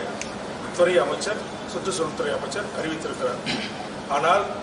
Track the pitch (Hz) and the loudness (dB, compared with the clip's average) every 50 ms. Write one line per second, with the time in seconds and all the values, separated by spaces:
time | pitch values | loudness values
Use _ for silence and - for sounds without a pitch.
0 | 123 - - - - - - - - - - - - - - - 175 175 180 170 | 0 -2 -4 -6 -6 -6 -6 -8 -8 -8 -8 -6 -8 -4 4 4 6 8 8 6
1 | 151 - - - - 196 214 - - - - - - - - 175 - 190 - - | 6 4 0 0 0 -2 -2 -2 -4 -6 -8 -8 -8 -6 -6 -4 -2 -2 0 0
2 | - - - - 160 147 - - 143 143 - 202 202 196 - 175 165 160 160 156 | 0 -2 0 -2 0 0 0 -2 -2 -2 -4 -4 -4 -4 -4 -4 -2 -2 -2 -2
3 | 160 147 131 - 180 165 160 - - 151 131 - - - - - - - - - | -4 -4 -4 0 0 0 0 -2 -2 -2 -2 -2 -2 -4 -6 -6 -8 -8 -8 -8
4 | - - 139 147 156 165 185 202 196 - - - | -4 0 0 4 6 6 6 6 4 2 -4 -6